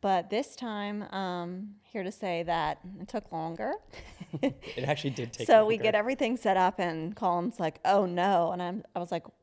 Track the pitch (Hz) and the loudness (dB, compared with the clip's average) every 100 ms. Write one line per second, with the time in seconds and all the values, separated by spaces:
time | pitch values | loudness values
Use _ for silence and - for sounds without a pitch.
0 | 196 185 185 214 285 - 240 208 202 208 | 2 2 2 -2 -2 -6 -8 -6 -4 -6
1 | 208 190 190 180 175 180 208 202 _ 220 | -6 -4 -4 -4 -6 -8 -10 -14 _ -6
2 | 185 - 202 170 170 165 151 147 180 190 | -6 -6 -4 -2 0 0 0 -4 -8 -14
3 | 190 226 - 165 160 165 220 403 - - | -8 -8 -6 -6 -6 -4 -4 -6 -8 -18
4 | - - - 143 269 - - 117 131 147 | -18 -16 -10 -2 -2 -2 -10 -4 -2 0
5 | 143 123 120 - 120 226 214 226 220 214 | -2 -4 -6 -4 6 8 8 4 2 2
6 | 220 269 226 247 247 190 180 190 175 160 | 0 0 0 0 2 4 4 2 -2 -2
7 | 160 208 190 175 190 - 165 - - 196 | -6 -2 0 0 -2 -2 -4 0 4 4
8 | 185 175 185 185 170 180 175 202 - 196 | 4 2 4 4 4 0 -4 -6 -6 -8
9 | 175 170 - _ | -4 -6 -8 _